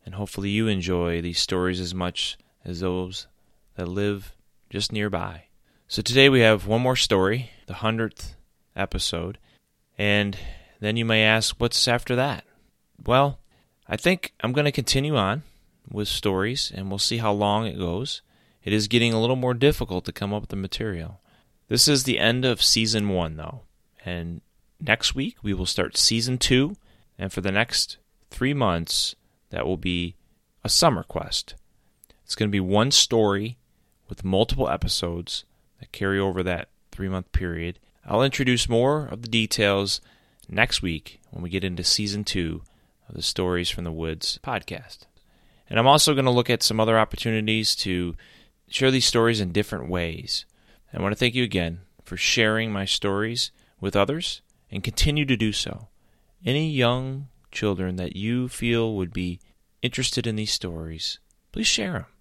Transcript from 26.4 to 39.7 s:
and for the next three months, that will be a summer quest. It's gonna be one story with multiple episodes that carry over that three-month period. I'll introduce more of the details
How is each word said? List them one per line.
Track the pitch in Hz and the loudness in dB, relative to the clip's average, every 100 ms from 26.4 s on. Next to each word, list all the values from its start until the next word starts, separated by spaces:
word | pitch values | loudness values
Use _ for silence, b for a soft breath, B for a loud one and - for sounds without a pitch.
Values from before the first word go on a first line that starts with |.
| - 127 143 202 b b b - | 4 4 4 -2 b b b -10
and | 95 | -6
for | - | -4
the | 95 | -2
next | 98 120 - - - _ _ _ | 0 0 0 -2 -6 _ _ _
three | - 127 | -2 -2
months, | 143 113 85 82 - - - _ _ _ | 2 2 2 0 -2 -2 -4 _ _ _
that | - 64 | -4 -2
will | 90 | -2
be | 90 87 87 - _ _ _ _ | -2 -2 -4 -8 _ _ _ _
a | - | -2
summer | - 170 101 | 4 4 2
quest. | - - - - - - _ _ _ _ b b _ | -4 -8 -6 -6 -8 -18 _ _ _ _ b b _
It's | - | -4
gonna | 110 | 0
be | 101 | 0
one | 92 104 123 | 2 4 4
story | 135 - 117 107 98 110 120 _ _ _ _ _ | 4 4 4 4 2 -2 -10 _ _ _ _ _
with | - 92 | -10 0
multiple | 95 113 - 80 | 2 2 2 0
episodes | 78 85 - 87 85 90 - - _ _ _ | 0 -2 -2 -4 -6 -6 -10 -10 _ _ _
that | - | -20
carry | - 98 98 | -4 0 2
over | 98 90 | 0 0
that | 92 87 - _ _ | -2 -2 -6 _ _
three-month | - 95 95 90 | -8 -4 -4 -2
period. | - 92 82 85 - _ _ - | -2 -2 -4 -6 -8 _ _ -2
I'll | 107 | 2
introduce | 135 - 127 123 - | 2 2 2 2 2
more | 117 127 151 147 | 2 4 2 -4
of | 107 | -10
the | 120 | -2
details | 113 110 - 104 | 0 0 2 2